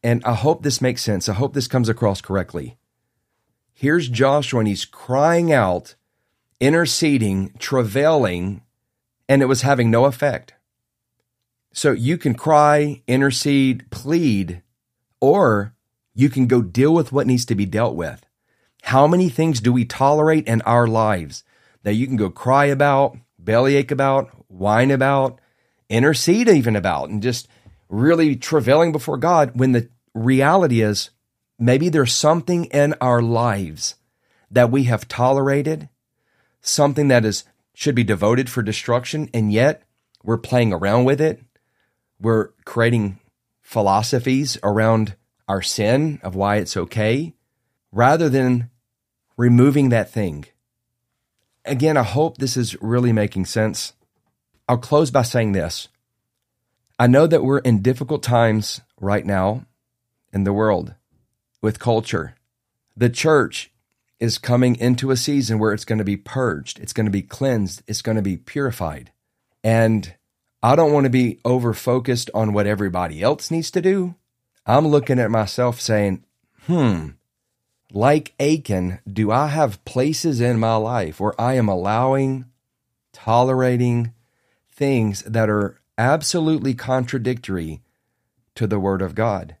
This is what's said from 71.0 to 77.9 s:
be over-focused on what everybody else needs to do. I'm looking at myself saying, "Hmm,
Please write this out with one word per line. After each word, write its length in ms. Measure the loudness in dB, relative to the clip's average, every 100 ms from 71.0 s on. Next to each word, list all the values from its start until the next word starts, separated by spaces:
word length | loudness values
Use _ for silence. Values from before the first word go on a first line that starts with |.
| 2
be 280 | 2 0 -2 -2
over-focused 840 | -2 -2 -4 -2 -2 -2 -4 -4
on 180 | -4 -2
what 140 | 0 0
everybody 560 | -2 -2 -4 -6 -2
else 300 | -2 -2 -4
needs 180 | -6 -4
to 100 | -2
do. 340 | 0 -2 -4 -10 _ _ _ _ 0
I'm 220 | 2 4
looking 320 | 0 0 -2
at 120 | 0
myself 480 | -2 -2 -2 -4 -4
saying, 460 | -2 0 0 -4 _ _ _ _ -4
"Hmm, 440 | 0 0 0 -6 -16 _ _ _ _ _ _ _